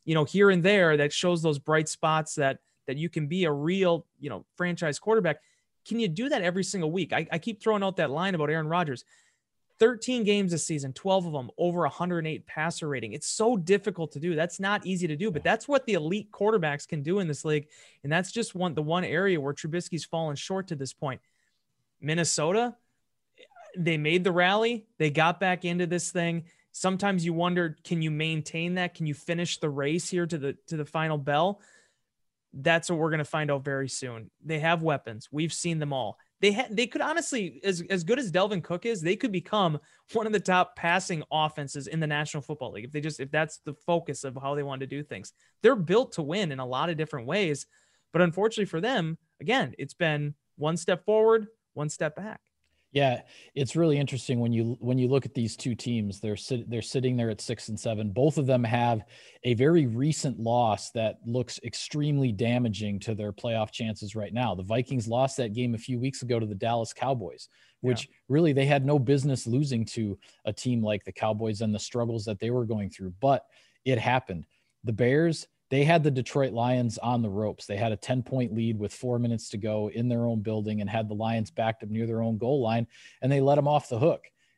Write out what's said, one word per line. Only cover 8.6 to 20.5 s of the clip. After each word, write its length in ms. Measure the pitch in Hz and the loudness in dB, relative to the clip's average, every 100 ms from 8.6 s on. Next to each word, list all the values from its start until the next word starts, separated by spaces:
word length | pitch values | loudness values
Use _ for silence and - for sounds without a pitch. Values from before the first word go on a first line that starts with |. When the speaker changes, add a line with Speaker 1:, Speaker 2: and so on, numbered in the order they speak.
| 156 | 0
Speaker 1:
Rodgers. 380 | 170 160 123 - _ _ _ _ _ _ _ | 0 0 -4 -10 _ _ _ _ _ _ _
Thirteen 460 | 226 233 - 254 | 4 4 -2 0
games 300 | 208 208 185 | 2 2 2
this 120 | 165 - | 0 -2
season, 280 | 151 135 | -4 -4
twelve 320 | 131 190 190 175 | -6 0 0 0
of 80 | |
them 180 | 147 123 - | -4 -8 -2
over 260 | 175 175 | 0 2
a 60 | 151 | -2
hundred 300 | - 180 175 | -2 -2 -2
and 80 | 160 | -2
eight 200 | 147 - | -6 -8
passer 400 | - 160 - 156 | -4 -4 -4 -6
rating. 240 | 135 113 | -4 -6
It's 160 | 131 - | -8 -6
so 300 | - 220 240 | 0 2 2
difficult 560 | 165 202 202 170 160 | 4 2 2 -4 -6
to 80 | 143 | -4
do. 120 | 170 | -2
That's 240 | 156 175 - | 0 -2 -2
not 280 | 196 202 190 | -2 -2 -2
easy 200 | 185 170 | -2 -2
to 120 | 147 | -2
do, 120 | 220 | -2
but 120 | 147 | 0
Speaker 2:
Yeah. 80 | 165 | 0
Speaker 1:
that's 160 | 220 - | 0 2
what 180 | 285 269 | 0 2
the 100 | 185 | 0
elite 360 | 151 208 208 | 0 -4 -6
quarterbacks 560 | - 202 220 151 143 - | -2 2 2 2 -2 -6
can 160 | 160 | -6
do 160 | 143 202 | -2 0
in 80 | 170 | 0
this 160 | 143 | -2
league. 240 | 156 151 147 - - _ | 0 -2 -2 -14 -20 _
And 80 | 139 | -2
that's 220 | 165 185 | 0 0
just 240 | 233 220 175 | -4 -4 -2
one, 180 | 180 | -2
the 80 | 151 | -2
one 220 | 151 175 | 0 0
area 380 | 151 151 196 170 | 0 0 2 2
where 120 | 139 | -2
Trubisky's 520 | 143 165 170 170 165 - | -4 -4 -4 -4 -8 -6
fallen 320 | 165 160 143 | -4 -4 -6
short 320 | - | -6